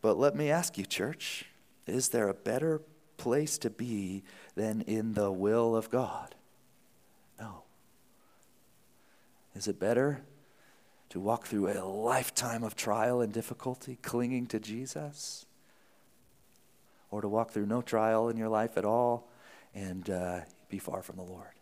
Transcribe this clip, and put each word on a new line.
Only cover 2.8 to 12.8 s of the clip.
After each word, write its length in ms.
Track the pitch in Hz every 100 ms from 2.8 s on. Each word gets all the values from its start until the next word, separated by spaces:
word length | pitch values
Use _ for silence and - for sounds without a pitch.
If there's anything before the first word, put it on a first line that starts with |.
| - - _ -
place 420 | 120 131 151 -
to 100 | 117
be 540 | 107 123 107 95 95 - - - -
than 260 | 110 110
in 320 | - 110 110
the 180 | 107 101
will 440 | 95 98 113 117 113
of 160 | 110
God? 420 | 123 123 - - - - _ _ _ _ _ _ _ _ -
No. 220 | 107 90 - _ _ _ _ _ _ _ _ _ _ _ _ _ _ _ _ _ _
Is 140 | - 104
it 120 | 95
better 440 | 95 117 139 143 - - - _ - - _ _ _
to 100 | 90
walk 260 | 98 117 -
through 240 | 107 98
a 160 | 101 95
lifetime 760 | 101 113 123 - - 123 117
of 120 | 113
trial 460 | -